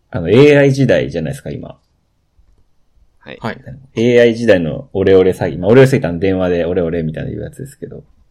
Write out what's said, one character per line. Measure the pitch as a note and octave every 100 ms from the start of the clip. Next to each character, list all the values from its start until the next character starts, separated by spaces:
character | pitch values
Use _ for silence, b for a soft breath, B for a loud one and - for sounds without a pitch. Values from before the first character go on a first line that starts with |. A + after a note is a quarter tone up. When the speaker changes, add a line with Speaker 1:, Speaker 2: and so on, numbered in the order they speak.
| _
Speaker 1:
あ | -
の、 | E2
エ |
ー | A2 D3 C#3+
ア |
イ | C#3+
時 | C3+ B2
代 | F2 C2
じ | E2+
ゃ |
な | D2+
い |
で | C#2
す |
か、 | -
今。 | C#2+ - - _ _ _ _ _ _ _ _ _ _ _ _ _ _
Speaker 2:
は | -
い。 | -
Speaker 3:
は | A2+
い。 | - - - _
Speaker 1:
エ | - A#2 A#2+
ー |
ア | A#2+
イ | A2+
時 | A#2
代 | F#2
の | D#2+ B1 -
オ | G2
レ | F#2+ F#2+
オ |
レ | F#2
詐 | F2+ F#2+
欺。 | D#2+
ま | F#2
あ、 |
オ | B2
レ |
オ | C3+
レ |
詐 | C3
欺 |
っ |
て | E2+
あ |
の | E2+
電 | F#2+ F#2
話 | F2+
で | F2 E2
オ |
レ | F#2
オ | E2+
レ | E2+
み | D#2+
た | D#2
い | -
な |
言 | D#2
う |
や | -
つ | -
で | C#3
す | _
け | C#3+
ど。 | C#3+ _ _ _